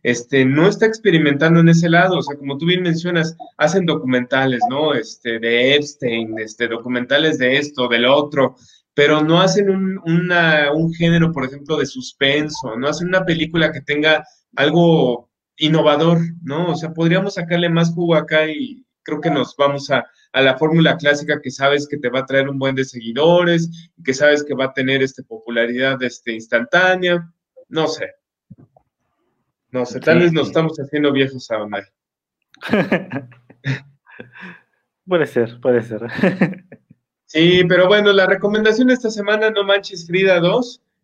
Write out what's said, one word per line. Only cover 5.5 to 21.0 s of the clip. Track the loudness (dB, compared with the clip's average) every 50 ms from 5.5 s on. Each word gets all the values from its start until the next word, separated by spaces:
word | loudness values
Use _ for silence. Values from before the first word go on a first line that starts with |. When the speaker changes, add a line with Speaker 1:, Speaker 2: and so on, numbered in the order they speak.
| 0 2 2 4 2
Speaker 1:
Epstein, | 2 0 -2 -10 -8 -6 -4 -4 -4 -6 -6 -8 -10
este, | -10 -12 -6 -6 -4 -4
documentales | -4 -6 -6 -4 -4 -4 -2 -2 -2 -2 0 -2 -2 0
de | 0 0 0 0
esto, | -2 -4 -6 -6 -4 -2
del | 0 0 2
otro, | 2 2 2 0 0 -2 -2 -2 -2 -2 _ _ _ _ _ _ _ 0
pero | 2 2 4 4 2 2
no | 2 2 4
hacen | 4 4 2 2 0 0
un, | 0 0 -2 -4 -4 -6 -4
una, | 0 0 0 2 2 2 2 2 4 2 2 2 0 0
un | 0 -2 -2 -2
género, | -2 0 2 2 4 2 2
por | 0 -2 -6
ejemplo, | -6 -8 -10 -8 -6 -4 -2
de | -2
suspenso, | -4 -6 -12 -14 -14 -6 -2 0 2 2 2 0 -2 -6 -10 -10 -8 -8 -4
no | -4 -4
hacen | -4 -4 -4 -2
una | -2 -2 0
película | 0 -2 -2 -2 -4 -2 0 0 0
que | -2 -6
tenga | -6 -6 -4 0 2 2 2 0 -2 -8 _ _ _ _ -4
algo | 0 0 2 2 4 4 4 4 4 2 0 -2 -4 -8 _ _ _ _ _ _ -4
innovador, | -2 0 2 2 4 4 2 4 2 2 2 2 0 -4 -6 -10
¿no? | -10 -8 -6 -4 -4 -4
O | -4
sea, | -6 -6 -10
podríamos | -6 -2 0 2 2 2 0 -2 -6
sacarle | -6 -6 -4 -2 -2 0 0
más | 2 2 0 0 0
jugo | -2 0 2 2
acá | 0 0 0 0 0 0 0
y | -2 -6 -8 -10 -10 -16 -20 _ _ _ -10
creo | -8 -8 -4
que | -4 -2
nos | -2 -2 -4 -4 -2
vamos | 0 0 0 0 -2 -4 -2
a, | -2 -4 -4 -6 _ _ _ _ -2
a | 0
la | 2 2 2 2
fórmula | 0 2 2 4 4 4 2
clásica | 0